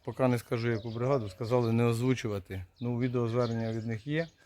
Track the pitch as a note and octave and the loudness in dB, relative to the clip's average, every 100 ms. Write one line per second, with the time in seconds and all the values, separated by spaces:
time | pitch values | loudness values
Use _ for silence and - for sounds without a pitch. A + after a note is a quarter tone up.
0 | - A2+ C3 A#2+ - A#2+ A#2+ A2+ A#2 A2+ | -10 0 2 2 0 -2 0 -2 -4 -2
1 | B2 C#3 G#2 - A2+ B2 A#2 A2+ A#2+ A2+ | 0 0 -2 -6 0 2 4 4 4 4
2 | B2+ B2 A2+ G2+ - F#2+ F2+ - A#2+ A#2+ | 2 2 -2 -6 -6 -10 -10 -8 -4 -2
3 | B2+ B2 A#2 A#2+ A#2+ A#2 A2+ A2+ A2+ A2 | 0 0 0 2 0 0 -4 -4 -4 -6
4 | C#3+ D#3 D#3+ _ | -4 -4 -4 _